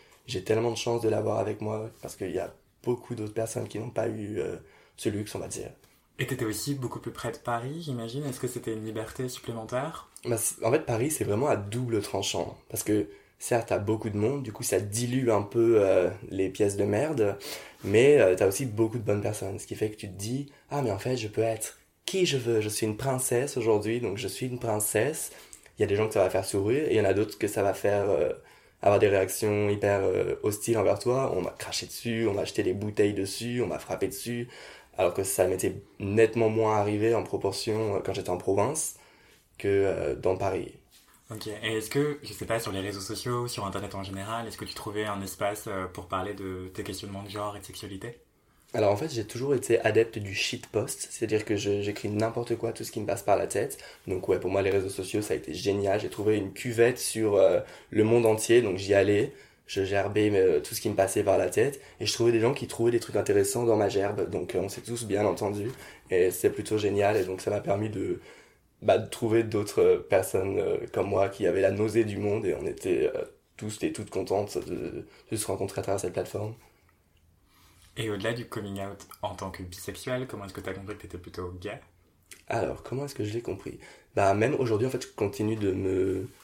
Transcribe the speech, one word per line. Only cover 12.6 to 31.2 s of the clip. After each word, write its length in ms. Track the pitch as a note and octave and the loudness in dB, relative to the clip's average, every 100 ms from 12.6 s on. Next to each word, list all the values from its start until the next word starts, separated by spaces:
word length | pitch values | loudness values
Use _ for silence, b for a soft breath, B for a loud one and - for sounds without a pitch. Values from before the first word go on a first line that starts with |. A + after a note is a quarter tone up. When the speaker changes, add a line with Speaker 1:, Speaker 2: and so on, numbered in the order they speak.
| - | -10
Speaker 1:
Parce 140 | - | -6
que, 260 | - G#2 - B B _ | 0 2 0 B B _
certes, 300 | - A#2+ A2 | -2 0 2
t'as 80 | F#2+ | 0
beaucoup 320 | G2+ A2 A2 | 0 -2 -2
de 80 | G#2 | 0
monde, 240 | A2 C#3+ | 0 0
du 100 | B2+ | -6
coup, 100 | - | -6
ça 180 | C3 F#2+ | 0 0
dilue 500 | G#2 A2 A#2+ C3 A#2+ | 0 -2 0 2 4
un 100 | G#2 | 2
peu, 340 | G2+ A#2 A2+ A2 | 2 4 6 6
euh, 300 | G2 F#2+ F2 - - | 6 6 4 0 -6
les 220 | F#2+ F#2+ | -2 -2
pièces 260 | F#2+ G2+ G2+ | 2 2 2
de 80 | |
merde, 540 | G2+ G#2 D3+ C#3+ G2+ G2 B B B B | 2 2 2 2 0 0 B B B B
mais, 340 | G2 G#2+ C3+ D3 | 2 6 8 8
euh, 140 | F#2+ F2+ | 8 6
t'as 100 | G2 | 4
aussi 200 | G2 C3 | 2 -2
beaucoup 320 | G#2 A2+ B2 | 0 0 0
de 40 | |
bonnes 200 | G#2 G#2 | -2 0
personnes. 360 | G#2 G#2+ F#2+ G2 | -2 -4 -6 -8
Ce 80 | - | -8
qui 80 | G2+ | -4
fait 140 | G#2+ | -4
que 60 | G#2+ | -4
tu 120 | G2+ | -12
te 40 | F#2 | -8
dis, « 360 | G#2 C3 C#3 B _ | -6 -6 -8 B _
Ah, 120 | C#3+ | -2
mais 80 | B2 | -2
en 80 | G2 | -2
fait, 180 | C3 B2+ | -2 -2
je 120 | G#2+ | -2
peux 120 | A2+ | 0
être 360 | A2+ A2 - - _ _ | 0 0 -6 -12 _ _
qui 220 | - F#3+ E3+ | -4 0 2
je 100 | C3+ | 2
veux, 240 | A#2 A2+ | 2 2
je 80 | G#2+ | 0
suis 160 | - A2 | 0 -2
une 100 | G#2+ | -2
princesse 580 | C3+ B2+ - A#2+ C#3 B2+ | -2 -2 0 0 0 0
aujourd'hui, 440 | A2+ G#2+ G#2+ A#2+ | 2 4 2 -2
donc 180 | A2 G2+ | -2 -4
je 100 | G2 | -6
suis 180 | - C3 | -6 -6
une 120 | B2 | -4
princesse. » 720 | A#2 G#2+ - G#2+ B2+ D#3+ - B B B B - | -2 0 0 2 0 -2 -8 B B B B -2
Il 40 | |
y 20 | |
a 20 | G2 | 2
des 100 | G2+ | 2
gens 100 | A2 | 2
que 60 | |
ça 80 | G#2+ | 4
va 60 | F#2 | 4
faire 160 | F#2 | 2
sourire, 400 | F#2+ G2+ G2+ C3+ | 0 0 2 2
et 60 | D#3 | 2
il 60 | G#2+ | 2
y 40 | |
en 60 | G2 | 4
a 80 | |
d'autres 240 | G2 A2 - | 2 0 -2
que 100 | G2+ | -2
ça 140 | G#2+ | 0
va 100 | G2 | 0
faire, 380 | F#2+ G2+ G2+ G2+ | 0 2 2 2
euh, 220 | D#2 D2+ - b b b _ | 2 0 -2 b b b _
avoir 160 | G2+ G2+ | 4 6
des 100 | G#2 | 6
réactions 600 | G2 F#2+ - G#2+ G#2 G#2 | 4 2 0 0 2 2
hyper, 300 | G#2 G2+ G2+ | 2 2 2
euh, 320 | F#2+ F#2+ F2+ - | 2 2 0 -2
hostiles 340 | G#2+ G#2+ - A2+ | -2 -2 0 2
envers 220 | F#2+ G2+ | 4 2
toi. 340 | A#2+ C3 | 2 0